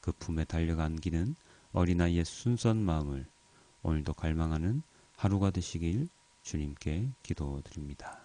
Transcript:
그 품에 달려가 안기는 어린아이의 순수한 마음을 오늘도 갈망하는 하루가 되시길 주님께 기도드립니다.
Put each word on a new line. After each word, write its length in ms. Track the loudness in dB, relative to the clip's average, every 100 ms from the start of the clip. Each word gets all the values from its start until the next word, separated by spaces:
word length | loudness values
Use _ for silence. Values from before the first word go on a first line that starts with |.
그 120 | -4
품에 320 | -4 -4 -2
달려가 400 | 0 0 2 2
안기는 500 | 0 -2 -2 0 0 -4 -12 -20 _
어린아이의 520 | 2 4 4 4 4
순수한 520 | 0 -2 0 2 2 2
마음을 500 | 2 2 0 -4 -8 _ _ -20 -20 _
오늘도 320 | 0 0 0
갈망하는 680 | -2 -2 0 0 0 0 -2 -4 -20 -20 -2
하루가 340 | 0 2 2
되시길 580 | 0 -4 -2 0 0 -2 _ _ _
주님께 680 | -8 -4 -4 -4 -4 -2 -2 -6
기도드립니다. 960 | -8 -4 -4 -4 -8 -10 -10 -10 -12 -16